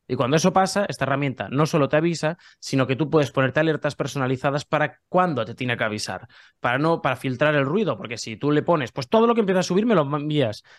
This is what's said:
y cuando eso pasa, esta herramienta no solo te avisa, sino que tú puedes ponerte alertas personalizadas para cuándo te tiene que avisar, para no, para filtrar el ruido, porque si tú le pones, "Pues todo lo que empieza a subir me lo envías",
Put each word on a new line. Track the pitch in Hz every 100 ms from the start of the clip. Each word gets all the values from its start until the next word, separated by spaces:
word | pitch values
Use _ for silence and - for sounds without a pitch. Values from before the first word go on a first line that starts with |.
| -
y | 131
cuando | 127 156
eso | 185
pasa, | 185 190 202 202
esta | 135
herramienta | 131 135 139 120 98
no | 131
solo | 156 165 135
te | 151
avisa, | 170 160 156 170 - _
sino | - 135 127
que | 127
tú | 151
puedes | 156 135
ponerte | - 131 147
alertas | 160 151 147
personalizadas | - 143 143 127 131 147 139
para | - 147 147 - _
cuándo | 175 180 131
te | 104
tiene | 113 127 120
que |
avisar, | 113 107 - 92 - - - _
para | 127 127
no, | 156 165
para | 143
filtrar | 127 135 123 151
el | 147
ruido, | 135 190 180 98
porque | 113 117
si | - 110
tú | 143
le | 147
pones, | 156 170 120
"Pues | - 127
todo | 220 233
lo |
que | 233
empieza | 196 185
a |
subir | 175 185 233
me |
lo | 190 139 147
envías", | 151 151 120 104 -